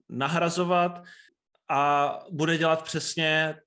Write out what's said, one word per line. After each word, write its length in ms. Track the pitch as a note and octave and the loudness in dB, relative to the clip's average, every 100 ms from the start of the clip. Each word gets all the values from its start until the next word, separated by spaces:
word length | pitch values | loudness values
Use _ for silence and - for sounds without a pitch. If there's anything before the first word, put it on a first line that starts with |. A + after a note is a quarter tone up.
| _ | _
nahrazovat 960 | A#2+ C#3 E3 E3+ E3+ F3 F3+ F3 F3 - - - _ _ _ _ | -4 -2 0 0 0 2 2 2 -2 -16 -20 -20 _ _ _ _
a 480 | C#3 C#3+ C#3+ C#3+ - - | 0 2 2 0 -2 -10
bude 280 | D#3+ D#3+ E3 | -4 -2 2
dělat 240 | E3 D#3+ | 2 0
přesně 760 | - D#3+ - - D#3+ D#3 D#3+ D#3 | -2 -6 -4 -2 0 2 0 -4